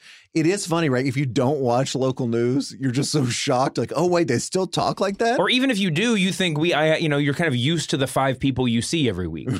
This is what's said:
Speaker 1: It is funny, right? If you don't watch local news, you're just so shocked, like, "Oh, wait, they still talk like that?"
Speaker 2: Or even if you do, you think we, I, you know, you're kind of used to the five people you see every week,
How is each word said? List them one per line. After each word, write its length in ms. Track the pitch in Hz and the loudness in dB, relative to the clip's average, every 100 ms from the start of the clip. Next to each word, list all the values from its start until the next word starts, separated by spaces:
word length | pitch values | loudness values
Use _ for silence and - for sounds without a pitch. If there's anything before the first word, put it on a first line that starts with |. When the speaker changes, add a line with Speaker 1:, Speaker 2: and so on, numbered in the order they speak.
| - - - | -14 -20 -6
Speaker 1:
It 120 | 165 160 | 0 0
is 220 | 196 185 | 0 0
funny, 220 | 165 165 | 0 2
right? 160 | 127 139 | 0 0
If 100 | 127 | -2
you 100 | 143 | -2
don't 360 | 113 123 147 | 2 2 2
watch 340 | 131 120 135 135 | 2 2 0 0
local 320 | 131 127 123 | -2 0 -2
news, 480 | 117 120 135 - 101 | 0 2 0 -2 -4
you're 140 | 131 | -2
just 180 | 120 143 | -2 0
so 160 | 156 123 | 0 0
shocked, 500 | 113 - 127 139 - | -2 0 0 0 -2
like, 160 | 113 113 | -4 0
"Oh, 100 | 180 | 2
wait, 220 | 175 165 | 2 2
they 100 | 123 | 0
still 280 | - 185 185 | 0 -2 -2
talk 320 | - 113 - | -2 -2 0
like 200 | 196 196 | -2 0
that?" 200 | 233 254 | 0 2
Speaker 2:
Or 100 | 196 | 2
even 220 | 254 269 | 2 0
if 60 | 214 | 0
you 100 | 196 | 0
do, 260 | 156 233 220 | 0 2 2
you 160 | 185 | 0
think 240 | 180 185 147 | 0 -2 0
we, 160 | 170 | 0
I, 240 | 143 156 156 | 2 2 2
you 100 | 160 | 2
know, 100 | 143 | 0
you're 160 | 147 | 0
kind 140 | 139 170 | 0 0
of 80 | 123 | 0
used 340 | 127 170 - | 0 0 -2
to 60 | 156 | -2
the 80 | 131 | -2
five 320 | - 135 131 | 0 0 0
people 300 | 139 127 127 | -2 0 0
you 140 | 117 | 0
see 260 | - 170 127 | 0 0 0
every 220 | 92 90 | 0 -4
week, 180 | 80 - 135 | -6 -6 -4